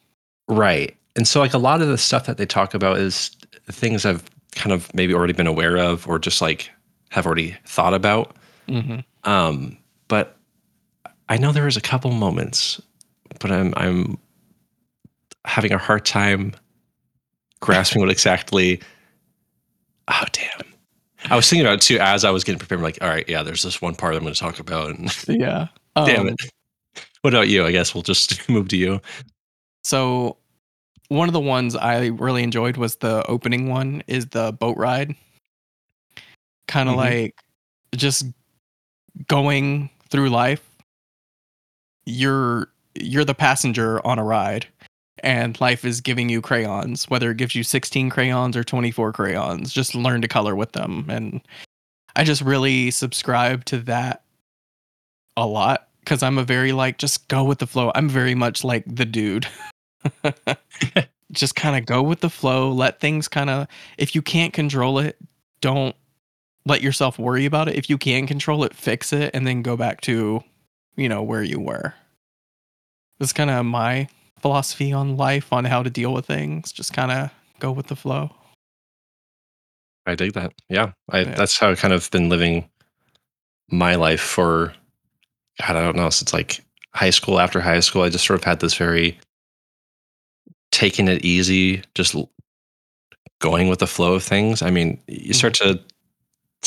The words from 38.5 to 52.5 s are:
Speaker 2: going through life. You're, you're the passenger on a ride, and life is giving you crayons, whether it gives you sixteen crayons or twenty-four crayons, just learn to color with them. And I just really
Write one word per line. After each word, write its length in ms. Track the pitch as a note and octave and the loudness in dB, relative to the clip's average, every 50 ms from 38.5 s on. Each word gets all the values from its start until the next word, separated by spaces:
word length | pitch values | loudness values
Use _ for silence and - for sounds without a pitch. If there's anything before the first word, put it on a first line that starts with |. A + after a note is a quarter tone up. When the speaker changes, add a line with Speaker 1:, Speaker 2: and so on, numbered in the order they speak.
| _ _ _ _ _ _ _ _ _ _ _ _ - - C#3+ - | _ _ _ _ _ _ _ _ _ _ _ _ -18 -12 -4 0
Speaker 2:
going 600 | D3+ C#3+ C#3 C#3+ C#3+ C#3 C#3 C#3 C#3+ D3 C#3+ C3+ - _ _ _ | 0 2 2 2 0 0 0 0 -2 -4 -6 -8 -12 _ _ _
through 180 | - C#3+ C#3 C3 | 0 0 2 2
life. 340 | A#2+ A#2+ B2 B2+ C#3+ D3 - _ _ _ _ _ _ _ _ _ _ _ _ _ _ _ _ _ _ _ _ _ _ _ _ _ _ _ _ | 2 2 2 2 0 -2 -6 _ _ _ _ _ _ _ _ _ _ _ _ _ _ _ _ _ _ _ _ _ _ _ _ _ _ _ _
You're, 640 | - A#2+ B2 C3 C3+ C3+ C3+ B2+ A#2+ A#2+ A2+ - - _ _ _ _ _ | -8 -4 0 0 2 2 2 2 0 0 -2 -4 -8 _ _ _ _ _
you're 300 | - - - B2+ D3 D3+ | -10 -6 0 2 2 2
the 100 | C#3 C3+ | 2 2
passenger 720 | - D3+ C3 C3+ - - B2+ A2 A#2+ A2+ A2 A2 A2 - | 4 4 4 4 2 0 0 0 0 0 0 0 0 0
on 120 | A#2 B2+ A2+ | 0 0 0
a 60 | G#2+ | 0
ride, 420 | G#2+ A2+ G#2+ G2 G2+ G2+ A2+ - - _ _ - _ _ _ _ _ _ - - | 0 0 0 0 0 -2 -4 -8 -10 _ _ -20 _ _ _ _ _ _ -4 -2
and 360 | C3 B2+ A#2+ A#2 A#2+ A2+ - | 0 0 0 0 -4 -2 0
life 240 | C3 B2 B2 A#2+ - | 0 0 0 0 -2
is 160 | B2+ A#2 B2 | -4 -4 -4
giving 280 | - - B2 B2 A#2+ A#2+ | -4 -4 -2 -2 -2 -2
you 120 | A#2 A2+ | -2 -2
crayons, 680 | A2+ - C3 A#2 A2 G#2 G2 G2+ - B2 A#2+ - - - | -2 -2 -2 -2 -2 -2 -4 -4 -6 -6 -6 -8 -4 -2
whether 200 | C3 B2 A#2+ A#2 | -2 0 0 0
it 40 | A2+ | 0
gives 180 | A2+ C3 A#2+ - | -2 -4 -2 -2
you 80 | B2 A2+ | -4 -2
sixteen 460 | - - C3 - - - C#3 C3 B2+ | 0 -2 -2 -2 -2 -2 -2 -2 0
crayons 460 | - C#3 B2+ B2+ B2+ B2 B2+ B2+ B2 | 0 0 0 2 2 0 0 0 -2
or 60 | A#2+ | -4
twenty-four 500 | A#2 - - B2 A#2+ A#2+ A2+ - A2 A2 | -4 -2 -2 -2 -2 -2 -2 -2 -2 -2
crayons, 600 | A2 - G2+ F#2+ E2+ G2 E2 C2 F2+ - - C3 | -2 -2 -2 -2 -2 -2 -2 -4 -4 -6 -8 -6
just 220 | - C3+ C3 - - | -4 -4 -4 -2 -2
learn 280 | B2 A#2+ B2+ B2 A#2 | -2 0 0 0 0
to 60 | A#2 A2+ | -2 0
color 260 | - A2+ G2+ G#2 G2 | 0 0 0 0 0
with 180 | G2 G#2+ - | -2 -4 -4
them. 340 | - - - - - - D3 D3 | -6 -6 -6 -6 -6 -6 -6 -6
And 320 | A#2 A#2 A2+ G#2+ B2 B2+ - _ - - - - _ _ _ _ _ _ _ - - | -6 -6 -6 -8 -10 -12 -12 _ -20 -20 -20 -20 _ _ _ _ _ _ _ -2 0
I 80 | - D#3+ | 2 2
just 180 | D#3 D3 C3+ | 4 2 2
really 480 | C#3+ C3+ | 2 0